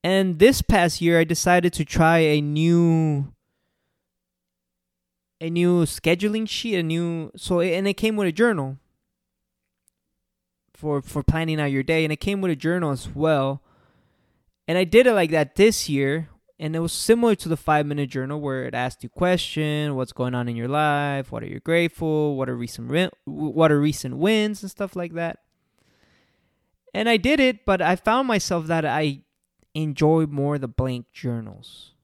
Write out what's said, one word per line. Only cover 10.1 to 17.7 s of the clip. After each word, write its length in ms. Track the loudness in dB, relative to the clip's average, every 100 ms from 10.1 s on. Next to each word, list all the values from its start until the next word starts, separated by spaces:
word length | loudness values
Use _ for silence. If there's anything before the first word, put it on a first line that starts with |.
| _ _ _ _ _ _
for, 280 | _ -6 -6
for 220 | -4 -2
planning 380 | 0 0 0 -2
out 100 | 0
your 100 | -2
day, 220 | 0 0
and 80 | 0
it 80 | -2
came 220 | -4 -2
with 100 | -2
a 60 | -2
journal 340 | -2 0 -2
as 160 | -4 -8
well. 560 | -2 0 2 0 -4 _ _ _ _ _ _ _ _ _ _ -2
And 100 | 0
I 60 |
did 240 | 4 6 6
it 60 |
like 180 | 4 2
that 240 | 2 0 4
this 320 | 4 4 -2
year, 400 | -2 0 -2 -6 _ _ _
and 160 | -6 -4
it 40 |
was 120 | -4
similar 440 | -4 2 4 4 0
to 120 | -2
the 100 | -4
five-minute 520 | 0